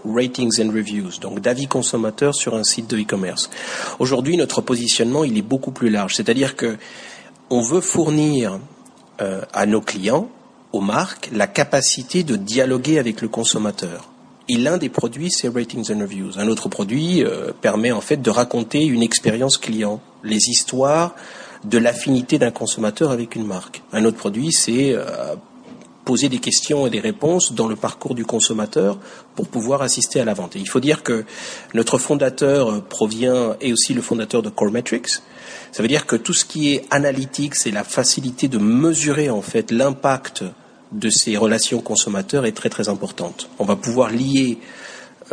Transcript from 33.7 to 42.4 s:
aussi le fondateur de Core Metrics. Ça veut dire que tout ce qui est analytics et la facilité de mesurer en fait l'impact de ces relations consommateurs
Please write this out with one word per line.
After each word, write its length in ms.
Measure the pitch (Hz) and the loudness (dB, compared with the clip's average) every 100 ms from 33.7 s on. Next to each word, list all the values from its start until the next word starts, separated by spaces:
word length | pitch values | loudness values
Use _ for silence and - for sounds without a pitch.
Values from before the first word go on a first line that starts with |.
aussi 200 | 117 - | 0 2
le 80 | 127 | 0
fondateur 400 | - 113 107 120 | 0 -2 0 0
de 80 | 107 | 0
Core 220 | - 104 | 0 0
Metrics. 380 | 117 - 113 - - - - - - - | 0 -2 -4 -2 -6 -8 -20 -18 -18 -12
Ça 100 | - | -2
veut 60 | 113 | 2
dire 160 | 151 - | 2 2
que 100 | 117 | -2
tout 180 | - | 0
ce 120 | 170 - | -2 -2
qui 280 | 156 147 | 0 2
est 120 | 139 - | 0 0
analytics 640 | 143 143 131 131 - 143 - 117 | 2 2 0 -4 -4 -2 -2 -2
et 60 | |
la 120 | 104 | -4
facilité 640 | - - 120 - 127 - 139 | -4 0 2 2 -2 -2 0
de 100 | 113 | 2
mesurer 720 | 107 120 165 160 151 143 143 | 4 4 4 2 0 2 0
en 120 | 107 | -2
fait 280 | - 113 107 | -2 -2 0
l'impact 760 | 117 139 135 139 127 - - 92 - - - - | 2 2 2 0 0 -4 -10 -10 -12 -20 -20 -12
de 160 | 104 110 | -4 0
ces 260 | - 113 104 | 2 2 2
relations 460 | 110 113 - 117 | 2 2 0 -2
consommateurs 640 | - 104 110 98 98 143 | -2 -2 -2 -4 -2 0